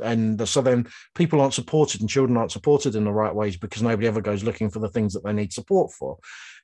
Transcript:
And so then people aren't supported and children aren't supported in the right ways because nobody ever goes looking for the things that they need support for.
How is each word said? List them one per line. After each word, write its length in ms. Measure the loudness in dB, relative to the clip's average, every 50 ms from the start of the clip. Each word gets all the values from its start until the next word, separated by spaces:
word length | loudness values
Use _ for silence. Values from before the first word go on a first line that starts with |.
| -4
And 420 | -2 0 0 2 0 0 0 -2
so 140 | 0 0 2
then 280 | 4 4 4 2 2 -2 -6 -20 -20 _ -2
people 260 | 0 0 2 4 4
aren't 140 | 4 4 2
supported 480 | -2 -4 0 2 2 2 2 0 -2 -4
and 60 | -2
children 280 | 2 2 2 4 2
aren't 160 | 2 0 -2 -4
supported 420 | -2 2 2 2 4 2 0 0
in 100 | 0 0
the 80 | 0 0
right 220 | 0 0 0 0
ways 220 | -2 -2 -2 -4
because 260 | -6 -8 -10 -6 -2 0
nobody 240 | 0 2 2 0
ever 140 | 0 0 0
goes 240 | -2 -2 -2 -2 -2
looking 240 | -4 -2 -2 -2 -4
for 100 | -4 -4
the 120 | -6 -4
things 240 | -2 -2 -2 -2 -2
that 100 | -4 -4
they 80 | -2 -2
need 220 | -2 -2 -4 -6
support 360 | -8 -4 0 2 2 2 0 -2
for. 260 | -10 -10 -10 -10 -12 -16 -20 -20 -18 -20 -20 -18 -14